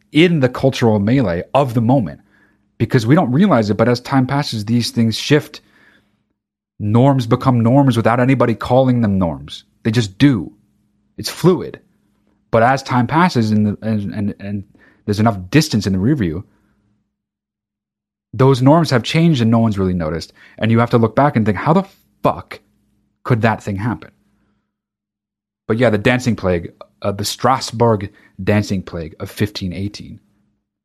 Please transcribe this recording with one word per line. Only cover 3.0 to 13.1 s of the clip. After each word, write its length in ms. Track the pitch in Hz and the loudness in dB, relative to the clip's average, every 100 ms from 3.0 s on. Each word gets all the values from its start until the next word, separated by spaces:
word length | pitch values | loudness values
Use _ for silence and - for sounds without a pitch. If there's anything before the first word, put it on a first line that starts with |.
| 110 | 2
we 100 | 160 | 2
don't 180 | 120 | 2
realize 360 | 127 208 131 104 | 2 2 2 0
it, 60 | 101 | 0
but 140 | 117 | 0
as 100 | 120 | 0
time 260 | - 135 127 | -2 -2 0
passes, 380 | 139 143 113 | -2 -4 -6
these 280 | 104 120 113 | -2 -2 -2
things 260 | - 113 110 | -2 -2 -2
shift. 420 | - 147 - - _ _ _ _ _ _ _ _ _ _ _ - | 0 0 0 -12 _ _ _ _ _ _ _ _ _ _ _ -10
Norms 480 | 104 113 135 135 113 | 0 4 4 2 0
become 320 | 123 135 123 | 0 0 2
norms 380 | 113 135 139 113 | 4 4 4 2
without 240 | 110 120 | 2 2
anybody 340 | 123 131 123 110 | 2 2 2 0
calling 460 | - 123 131 123 | 0 2 4 2
them 160 | 110 98 | 0 0
norms. 480 | 87 69 73 - - _ | -2 -4 -12 -20 -20 _
They 80 | 117 | -4
just 260 | 113 104 92 | -2 -4 2
do. 380 | 143 117 - - _ _ _ _ _ - | 2 2 -4 -14 _ _ _ _ _ -14
It's 120 | - | -12
fluid. 520 | - 165 165 76 - _ _ _ _ _ _ _ | -2 0 0 -2 -14 _ _ _ _ _ _ _
But 140 | 113 | 2
as 180 | 117 135 | 2 0
time 260 | - 127 | -2 -2
passes 440 | 117 | 0